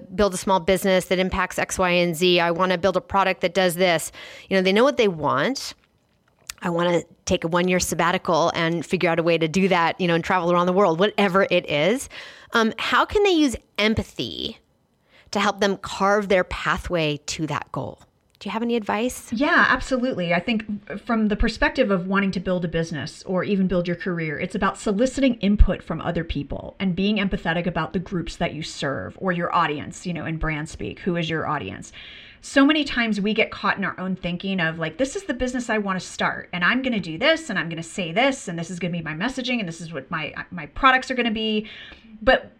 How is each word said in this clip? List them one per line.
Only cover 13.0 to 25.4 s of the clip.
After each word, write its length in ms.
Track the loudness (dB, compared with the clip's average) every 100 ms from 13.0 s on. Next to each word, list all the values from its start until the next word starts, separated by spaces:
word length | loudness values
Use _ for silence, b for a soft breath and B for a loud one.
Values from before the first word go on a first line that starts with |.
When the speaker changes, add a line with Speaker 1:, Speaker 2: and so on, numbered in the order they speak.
Speaker 1:
can 200 | 2 2
they 80 | 4
use 240 | 4 2 0 _ 0
empathy 800 | 0 0 -2 -6 -8 -8 -10 -10 _ _ _ _ b b b
to 80 | -2
help 200 | 0 2
them 180 | 0 0
carve 500 | -6 -2 2 2 4
their 160 | 2
pathway 720 | 2 -2 -2 -2 -2 0 0 -2 -6
to 220 | -6 -4
that 240 | -6 -6
goal? 300 | -8 -8 -12 _ _ _ -14
Do 80 | -8
you 40 |
have 100 | -4
any 140 | -2 -2
advice? 560 | -2 -2 -2 -6 -6
Speaker 2:
Yeah, 320 | -2 2 4 4
absolutely. 640 | 2 0 -2 0 0 0
I 60 | 0
think 600 | 0 -2 -4 -8 -8 -10
from 280 | -2 0 2
the 80 | 2
perspective 540 | 0 2 0 2 2
of 180 | 0 0
wanting 220 | 0 0
to 80 | -2
build 220 | -2 -2 -2
a 20 |
business 540 | -2 -2 -6 -8 -10
or 200 | -4 -2
even 260 | 0 2 2
build 180 | 2 0
your 100 | -2
career, 420 | -4 -4 -4 -4
it's 180 | -6 -2
about 200 | -2 -2
soliciting 600 | -2 0 0 2 0
input 460 | 2